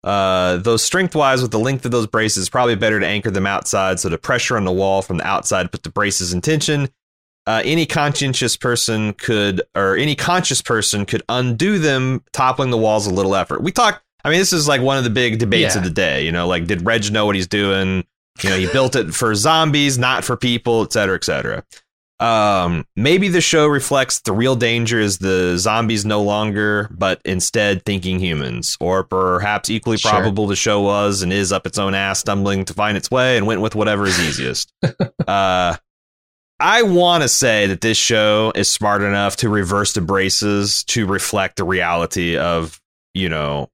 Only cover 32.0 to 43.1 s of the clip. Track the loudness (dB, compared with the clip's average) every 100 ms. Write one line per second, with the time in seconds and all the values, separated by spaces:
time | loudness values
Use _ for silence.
32 | -2 -2 -2 -2 0 -2 -4 -2 -2 -2
33 | -2 0 2 2 2 0 -2 0 0 2
34 | 0 0 -2 -2 -4 -6 -8 _ -4 -2
35 | -6 -4 -2 0 2 2 0 -2 _ _
36 | _ _ _ _ _ _ 2 4 4 4
37 | 4 4 2 2 2 4 2 2 0 0
38 | 2 2 4 4 2 0 -2 0 0 2
39 | 2 0 0 0 0 0 0 0 0 -2
40 | 0 0 2 0 0 0 0 -2 -2 -2
41 | 0 -2 -2 -2 -2 -4 -2 0 0 0
42 | -2 -2 -2 0 0 -2 -4 -10 _ _
43 | _